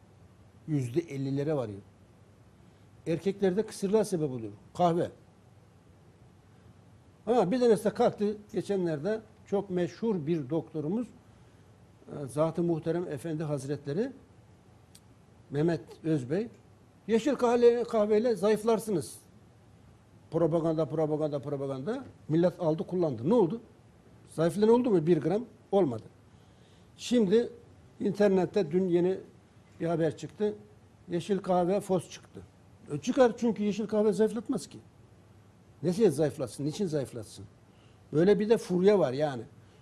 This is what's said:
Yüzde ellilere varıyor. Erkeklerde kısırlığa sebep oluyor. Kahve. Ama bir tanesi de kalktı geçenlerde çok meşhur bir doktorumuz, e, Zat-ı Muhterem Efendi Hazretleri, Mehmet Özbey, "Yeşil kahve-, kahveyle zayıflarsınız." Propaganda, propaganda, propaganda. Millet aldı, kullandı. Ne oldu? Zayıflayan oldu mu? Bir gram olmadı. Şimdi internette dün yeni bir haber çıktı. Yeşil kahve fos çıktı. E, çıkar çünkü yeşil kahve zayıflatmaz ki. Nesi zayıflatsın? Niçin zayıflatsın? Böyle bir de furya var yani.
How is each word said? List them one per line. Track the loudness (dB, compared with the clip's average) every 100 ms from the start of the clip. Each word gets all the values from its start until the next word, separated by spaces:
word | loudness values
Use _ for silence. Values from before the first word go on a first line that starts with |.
| -20 -20 -20 -20 -20 -18 -4
Yüzde | -4 -2 -4
ellilere | -4 -8 -4 -4 -2 -4
varıyor. | -4 -10 -18 _ -20 -20 -20 -20 -20 _ -20 -20 -20 -12 -6
Erkeklerde | -2 -2 0 0 0 -4
kısırlığa | -4 0 2
sebep | 2 -2 -2
oluyor. | -4 -10 -14 -14
Kahve. | 0 2 2 -2 -6 -20 -20 -20 -20 -20 -20 -20 -20 -20 -20 -20 -20 -20 -20 -20 -20 -20 -20 -20 -12 0
Ama | 2 2
bir | 4
tanesi | 4 4
de | 2
kalktı | 2 0 2 -4 -4 -8
geçenlerde | -8 -4 -2 -2 -2 -4 -6 -8 -20 -4
çok | -4 -2
meşhur | -2 -2 -2 -4 -2 -2
bir | -4 -2
doktorumuz, | -4 -4 -8 -4 -4 -6 -12 -20 -20 -20 -20 -20 -20 -20 -20 -16
e, | -12 -8
Zat-ı | -2 -2 0
Muhterem | -2 -2 -2 -4 -4
Efendi | -8 -8 -6
Hazretleri, | -4 -6 -6 -8 -6 -4 -6 -8 -20 -20 -20 -20 -20 -20 -20 -20 -20 -20 -20 -20 -8
Mehmet | -2 0 -2 -8 -10
Özbey, | -4 -2 -2 -4 -4 -12 -20 -20 _ _ -2
"Yeşil | 0 0
kahve-, | 0 2 6 6 4
kahveyle | 0 0 2 2 2 0
zayıflarsınız." | 2 2 2 0 0 -4 -4 -14 -20 -20 -20 -20 -20 -20 -20 -20 _ -20 -6
Propaganda, | 0 2 2 0 0 -2
propaganda, | -2 -2 0 -2 -4
propaganda. | -6 -6 -6 -6 -6 -8 -10 -16 -2
Millet | 2 2 2
aldı, | -2 -2 -4
kullandı. | -2 -2 -2 2
Ne |
oldu? | 4 4 0 -12 -20 -20 _ -20 -20 -12
Zayıflayan | -2 0 4 4
oldu | 6 4
mu? | 2 4
Bir | 2
gram | 2 -2 -4 -16 0
olmadı. | 2 2 -2 -12 -20 _ -20 -20 -20 -20 -20 -20 -14
Şimdi | 0 2 4 4 2 -10 -20 -20 -20 -4
internette | -4 2 4 4 2 0 0
dün | 0 2
yeni | 2 0 -2 -10 -20 _ -20 -20 -8
bir | -4
haber | 0 -2 -2
çıktı. | -12 -4 -4 -4 -16 -20 -20 -20 -8
Yeşil | -6 -2 -4
kahve | 0 2 2 0
fos | 0 -2 -2
çıktı. | -18 -18 -20 -20 -20 -20 -20 -10
E, | -6
çıkar | -2 4 4 4
çünkü | -2 0
yeşil | -2 -2 -2
kahve | 0 2
zayıflatmaz | 2 0 0 -6 -6 -6
ki. | -18 -20 -20 -20 -20 -20 -20 -20 -20 -20 -6
Nesi | -4 2 2
zayıflatsın? | 4 -2 -2 -10 -6
Niçin | -6 -4 -4
zayıflatsın? | -4 -6 -10 -14 -16 -20 -20 _ -20 -20 -20 -4
Böyle | 2 4 4
bir | 4
de | 0
furya | 2 2 4 4
var | 2
yani. | 0 -2 -4 -12 -20 -20 -20